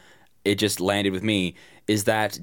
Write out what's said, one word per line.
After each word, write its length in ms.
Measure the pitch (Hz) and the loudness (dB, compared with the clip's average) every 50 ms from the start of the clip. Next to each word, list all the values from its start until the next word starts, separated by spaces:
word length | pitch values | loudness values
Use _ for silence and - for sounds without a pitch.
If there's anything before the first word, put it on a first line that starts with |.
| - - - _ _ _ _ _ - | -14 -20 -20 _ _ _ _ _ 0
it 100 | 98 104 | 0 2
just 260 | 101 110 101 - - | 2 2 0 0 0
landed 320 | 90 98 101 101 98 98 | 0 0 0 2 0 0
with 120 | 95 92 104 | -2 -2 -2
me, 320 | 110 107 98 90 85 - - - - - - - - | 0 0 0 0 -2 -6 -10 -20 -20 -20 -10 -2 -2
is 160 | 107 104 101 | 0 0 2
that 340 | 113 110 107 107 101 - - | 0 2 2 0 -2 -4 -6